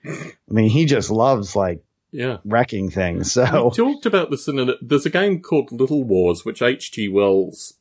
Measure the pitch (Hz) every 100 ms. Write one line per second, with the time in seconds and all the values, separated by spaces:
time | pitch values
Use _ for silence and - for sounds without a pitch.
0 | - - - - - 107 110 131 156 131
1 | 95 110 127 127 98 104 95 82 _ _
2 | _ 120 127 113 104 113 123 104 95 98
3 | 90 82 - 123 123 135 120 160 254 285
4 | 233 196 160 139 - 139 127 - 120 143
5 | 156 175 202 180 - 156 - 120 131 147
6 | 123 92 90 85 - - 123 131 - -
7 | 104 98 101 95 92 - - -